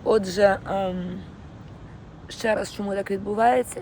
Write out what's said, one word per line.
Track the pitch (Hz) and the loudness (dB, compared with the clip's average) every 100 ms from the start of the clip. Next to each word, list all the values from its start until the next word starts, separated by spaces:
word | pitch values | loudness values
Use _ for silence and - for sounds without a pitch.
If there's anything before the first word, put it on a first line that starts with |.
Отже, | - 220 190 180 202 190 - | 4 4 4 4 6 6 0
ем, | 196 190 180 180 185 - - - - - - - - - - - | 0 0 -2 -6 -8 -12 -16 -18 -16 -16 -16 -16 -18 -18 -18 -16
ще | - 226 214 | -4 0 0
раз, | 196 | -2
чому | - 202 196 | -4 -2 -2
так | 196 | -2
відбувається? | 196 202 208 233 254 247 - | -4 -2 4 4 4 0 -6